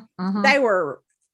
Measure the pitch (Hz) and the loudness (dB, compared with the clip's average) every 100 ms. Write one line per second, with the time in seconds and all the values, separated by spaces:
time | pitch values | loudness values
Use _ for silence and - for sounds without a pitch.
0 | - - 185 202 262 285 240 190 151 - | -8 -8 -6 0 2 2 2 0 -2 -6
1 | _ _ _ | _ _ _